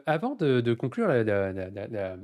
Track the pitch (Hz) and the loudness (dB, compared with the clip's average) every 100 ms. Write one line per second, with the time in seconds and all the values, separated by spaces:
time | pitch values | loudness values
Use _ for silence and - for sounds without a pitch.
0 | - 156 240 277 151 127 117 117 131 233 | 0 0 -2 0 2 4 2 0 -2 0
1 | 220 127 110 101 98 95 92 98 101 110 | 2 2 2 2 0 -2 -8 -8 -8 -6
2 | 95 92 | -6 -8